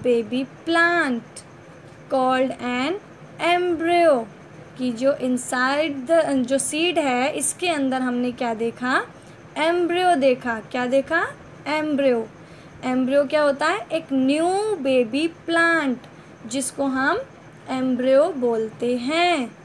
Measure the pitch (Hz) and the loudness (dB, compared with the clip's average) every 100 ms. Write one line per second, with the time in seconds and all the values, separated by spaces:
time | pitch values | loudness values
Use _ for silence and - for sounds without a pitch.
0 | 240 233 208 247 262 - - 339 339 349 | 0 0 0 -4 -6 -8 -2 2 2 2
1 | 294 240 - - - - - - - - | 0 -2 -6 -20 -20 -20 -20 -20 -20 -20
2 | - 269 254 254 262 - 247 247 269 403 | -4 0 2 2 0 -2 -6 -2 -2 -4
3 | - - - - 320 349 359 320 330 349 | -8 -20 -20 -4 0 2 2 0 2 4
4 | 339 262 214 - - - - - 254 226 | 6 4 0 -12 -20 -20 -20 -6 -6 0
5 | 262 285 254 247 - 254 262 285 320 277 | 0 0 -2 -2 -2 -2 0 0 -2 -4
6 | 247 330 285 277 247 269 269 302 339 339 | 0 2 2 0 0 0 -2 -2 0 0
7 | 285 247 269 302 - - 359 311 269 262 | 0 0 0 -2 -6 -4 -2 0 0 0
8 | 254 247 247 240 247 220 233 226 247 302 | -2 -2 -2 -2 -4 -2 -4 -4 -2 -2
9 | 392 - - - - - 311 349 339 349 | -2 -12 -20 -20 -14 -2 0 2 0 2
10 | 359 320 262 247 247 226 - 254 247 269 | 2 4 4 2 -2 -6 -6 -4 0 0
11 | 262 330 453 - - - - 302 302 285 | 2 -2 -2 -8 -20 -14 -4 -2 -2 2
12 | 277 240 220 - - - - - 254 254 | 2 2 -2 -12 -20 -20 -20 -10 -4 -2
13 | 254 285 277 302 294 277 302 403 - 330 | 2 2 2 2 2 2 0 -2 -2 -6
14 | - 269 262 302 339 381 427 381 269 254 | -2 0 2 2 2 0 0 -2 0 2
15 | 226 269 330 - - 339 330 330 285 240 | 2 0 -2 -4 -4 0 2 2 0 -4
16 | - - - - 220 262 262 - 277 262 | -8 -20 -20 -18 -8 -6 -6 -4 -4 0
17 | 277 392 539 - - - - 262 254 247 | 0 -2 -4 -16 -20 -20 -8 -4 -2 0
18 | 254 269 330 294 240 226 220 214 240 247 | 4 4 4 0 -2 0 -2 -4 -2 -2
19 | 247 320 349 320 233 - | -2 0 2 0 -2 -10